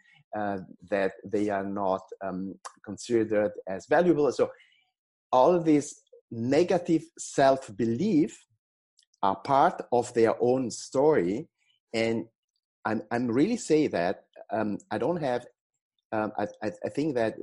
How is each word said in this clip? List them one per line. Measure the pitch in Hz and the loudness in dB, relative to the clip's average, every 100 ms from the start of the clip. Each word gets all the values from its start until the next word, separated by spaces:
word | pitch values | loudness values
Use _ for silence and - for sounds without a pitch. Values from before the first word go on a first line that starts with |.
| _ _ _ 107 | _ _ _ -8
uh, | 104 98 - - - | -6 -6 -10 -20 -6
that | 98 95 - 98 | -2 -2 -4 -6
they | 104 104 | -2 -2
are | 98 98 | -2 -4
not, | 101 98 95 - - | -4 -2 -2 -4 -12
um, | 95 92 95 - - - - | -10 -8 -10 -12 -18 -20 -16
considered | 98 - 117 107 107 104 - - | -14 -2 0 2 0 0 -4 -10
as | 98 - | -12 0
valuable. | 151 180 147 143 | 2 4 4 2
So | 117 123 - _ _ _ _ _ _ _ | 0 -2 -4 _ _ _ _ _ _ _
all | 127 139 175 | 4 4 4
these | 160 147 143 - _ - _ | 4 2 0 -10 _ -20 _
negative | 117 120 156 180 185 - 160 - - | -6 0 2 6 4 4 0 -2 -14
self-belief | - - 135 135 - 101 117 117 208 156 180 - _ _ _ _ _ _ _ _ | -4 4 4 4 0 -4 -2 0 2 2 2 -2 _ _ _ _ _ _ _ _
are | 98 95 | -2 -2
part | - 135 165 - - | 0 4 4 0 -2
of | 123 113 | -2 0
their | 120 110 - | 2 2 2
own | 123 131 120 | 0 0 -2
story. | - - 131 151 139 87 110 170 _ _ _ _ | -8 -6 0 2 2 0 -4 -8 _ _ _ _
And | 113 113 113 - _ _ _ _ _ 110 | -4 -2 -2 -6 _ _ _ _ _ -6
I'm, | 110 - | -6 -4
I'm | 120 123 | -4 -2
really | 117 180 240 | 0 0 -2
say | - 156 143 | 0 0 2
that, | 92 85 - _ - - | 0 -2 -4 _ -20 -8
um, | 107 107 98 - | -6 -4 -6 -8
I | 104 | -4
don't | 123 175 | -4 -4
have, | 143 123 - _ _ _ _ _ _ | -4 -4 -8 _ _ _ _ _ _
um, | 110 107 - | -4 -4 -4
I, | 104 - | -8 -6
I, | 107 - - | -10 -8 -8
I | |
think | - 156 123 | -4 -2 -2
that | 110 - | -2 -4